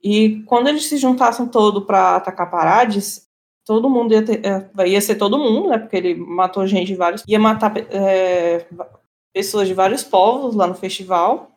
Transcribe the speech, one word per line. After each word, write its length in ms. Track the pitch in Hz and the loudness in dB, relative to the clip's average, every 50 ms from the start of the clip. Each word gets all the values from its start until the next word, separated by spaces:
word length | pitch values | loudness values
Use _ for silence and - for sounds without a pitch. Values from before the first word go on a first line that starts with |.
E 420 | _ 202 208 214 220 220 214 214 - | _ 0 2 4 4 4 2 -2 -4
quando 260 | - 247 240 247 285 | 0 0 2 2 2
eles 180 | 302 302 302 | 0 0 -2
se 100 | - 302 | -4 -4
juntassem 520 | 285 262 254 254 254 269 233 233 254 247 240 | 0 2 2 2 4 2 2 2 0 -6 -2
todo 360 | - 240 208 208 202 202 196 | 2 4 4 4 2 0 -2
pra 320 | - 208 190 190 185 180 | 0 2 2 4 4 2
atacar 320 | 185 190 190 185 - 180 175 | 0 -2 -4 -6 -6 -8 -4
Parades, 760 | - 175 160 160 180 220 247 226 208 202 196 - - - _ _ _ _ _ _ _ _ _ | -2 0 2 2 4 4 2 2 0 -4 -4 -6 -12 -14 _ _ _ _ _ _ _ _ _
todo 240 | - 214 220 226 277 | -2 -2 0 2 2
mundo 240 | 262 240 233 233 220 | 0 0 2 2 2
ia 100 | 220 220 | 2 2
ter, 160 | 220 220 - - | 2 -2 -2 -2
é, 420 | 202 196 190 196 - _ 190 190 180 | -4 -4 -4 -6 -10 _ -2 0 2
ia 120 | 190 202 | 2 0
ser 160 | 202 - - | 0 0 -2
todo 220 | - 208 202 214 285 | 0 0 0 0 0
mundo, 320 | 302 240 220 262 381 381 | 0 0 0 0 0 0
né? 80 | 262 220 | -2 -2
Porque 180 | 220 - - | -4 -4 -6
ele 180 | 185 180 180 170 | -4 -2 -2 -4
matou 500 | 170 175 - 170 180 185 185 185 196 190 190 | -4 -6 -10 -2 -2 -2 0 0 -2 -2 0
gente 180 | 202 185 180 | 0 -2 -2
de 80 | 185 196 | -2 -4
vários, 300 | 180 180 170 175 220 - | -2 -2 -2 -2 -4 -4
ia 120 | - 208 214 | -2 0 2
matar, 380 | 214 220 220 214 220 208 214 | 2 2 2 2 -2 -2 -2
é, 880 | - 226 - - 196 196 196 190 185 185 185 180 180 170 170 170 170 170 _ | -4 -8 -6 -6 -2 0 0 0 0 0 0 0 0 0 0 -2 -2 -4 _
va-, 180 | 175 170 180 - _ _ _ _ _ _ _ _ _ | -16 -16 -16 -18 _ _ _ _ _ _ _ _ _
pessoas 320 | 190 202 196 - 208 202 | -6 -6 -4 -2 -2 -2
de 80 | 190 185 | -2 0
vários 300 | 180 190 190 214 277 - | 2 2 0 0 -2 -6
povos 500 | - - 190 185 220 240 262 277 254 226 | 0 2 4 4 4 2 0 -2 -4 0
lá 120 | 208 190 175 | 0 0 0
no 60 | - | -2
festival. 760 | 208 - 190 190 - 190 185 190 175 170 196 254 339 - _ _ | -6 -8 -10 -10 -10 -6 -2 0 0 2 0 0 -2 -6 _ _